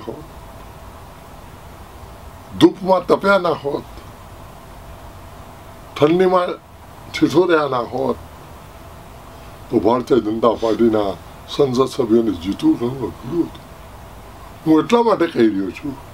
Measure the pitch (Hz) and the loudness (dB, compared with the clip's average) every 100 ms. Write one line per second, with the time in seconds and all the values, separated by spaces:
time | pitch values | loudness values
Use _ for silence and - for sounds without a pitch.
0 | - 135 - - - - - - - - | 0 -14 -16 -18 -18 -20 -20 -20 -20 -20
1 | - - - - - - - - - - | -20 -20 -20 -20 -20 -20 -20 -20 -20 -20
2 | - - - - - 95 165 185 185 185 | -20 -20 -20 -20 -12 4 4 4 2 2
3 | 175 151 196 196 175 139 143 147 110 - | 2 2 4 2 2 -2 -4 -6 -8 -18
4 | - - - - - - - - - - | -20 -20 -20 -20 -20 -20 -20 -20 -20 -20
5 | - - - - - - - - - - | -20 -20 -20 -20 -20 -20 -20 -20 -18 2
6 | 147 180 185 180 180 - - - - - | 4 4 4 2 0 -6 -14 -20 -20 -20
7 | - - 151 139 180 160 147 127 110 127 | -14 -2 2 4 4 2 2 -2 -4 -4
8 | 131 117 - - - - - - - - | -4 -4 -10 -20 -20 -20 -20 -20 -20 -20
9 | - - - - - - - 117 98 123 | -20 -20 -20 -20 -20 -20 -4 0 2 2
10 | 117 127 104 110 120 107 113 104 117 107 | 2 2 2 0 0 2 0 2 4 4
11 | 101 92 - - - - 143 123 131 - | 0 -4 -12 -20 -6 0 0 2 0 -2
12 | 117 113 113 90 90 - 156 156 120 135 | 2 2 2 -2 -6 -2 0 0 -2 -6
13 | 107 82 127 170 - - - - - - | -8 -10 -6 -4 -4 -8 -20 -20 -20 -20
14 | - - - - - - 160 156 156 240 | -20 -20 -20 -20 -20 -6 2 2 4 2
15 | 226 180 170 139 113 98 95 - 147 127 | 4 2 0 2 2 2 -4 -6 -10 -12
16 | - | -14